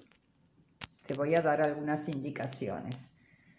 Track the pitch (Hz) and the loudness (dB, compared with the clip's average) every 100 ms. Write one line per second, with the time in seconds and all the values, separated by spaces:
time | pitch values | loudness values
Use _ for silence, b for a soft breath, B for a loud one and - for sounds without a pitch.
0 | - _ _ _ _ _ _ - - _ | -20 _ _ _ _ _ _ -16 -16 _
1 | - 139 147 165 160 147 151 147 151 151 | -6 -2 4 4 4 4 4 2 0 -2
2 | - 139 143 - 127 - 110 95 - 127 | -2 -4 -4 -4 -6 -4 -4 -4 -6 -10
3 | - b b b b | -12 b b b b